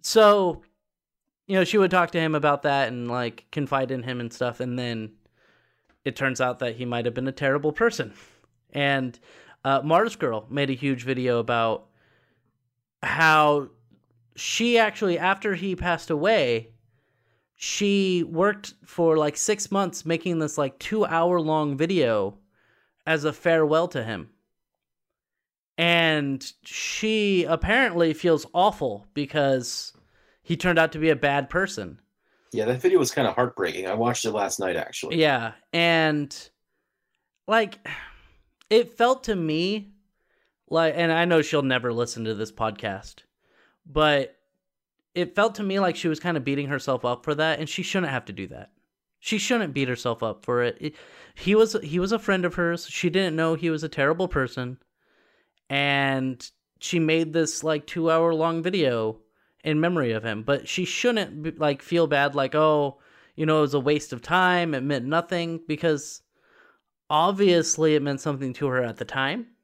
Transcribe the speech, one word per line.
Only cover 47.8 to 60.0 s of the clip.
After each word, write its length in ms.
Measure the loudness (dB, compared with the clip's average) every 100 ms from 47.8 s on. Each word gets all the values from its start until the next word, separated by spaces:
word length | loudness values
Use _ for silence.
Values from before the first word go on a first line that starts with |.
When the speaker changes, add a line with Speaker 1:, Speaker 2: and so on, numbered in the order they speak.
Speaker 1:
shouldn't 300 | -4 -2 -2
have 140 | -4 -6
to 60 |
do 140 | -12 -12
that. 220 | -14 -20 _ _ _ _ _
She 180 | -6 -4
shouldn't 360 | 0 -2 -2
beat 140 | -2 -2
herself 340 | -2 -4 -2
up 220 | -4 -6
for 180 | -2 0
it. 140 | 0 -4
It, 160 | -10 -12 -20 -20 -20
he 200 | -6 2
was, 180 | 4 4 2
he 160 | -4 -2
was 140 | 0
a 60 | -2
friend 260 | 0 0
of 100 | 0
hers. 320 | 0 -2 -2 -8
She 220 | -4 0
didn't 240 | 0 0
know 200 | 0 0
he 160 | 0 -2
was 120 | -4
a 60 | -6
terrible 400 | 0 0 0 -2
person, 500 | -2 -4 -6 -10 -10 _ _ _ _ _ _ _ _ _
and 800 | -2 2 2 2 0 -2 -6 -14 _ _ _
she 180 | -4 0
made 340 | 2 2 0
this, 320 | 0 -2 -2
like, 220 | -2 -4 -4
two-hour-long 760 | -4 0 2 2 2 0 -2
video 580 | -2 0 0 0 -2 -6 _ _ _ _
in 160 | -2 0
memory 320 | 2 0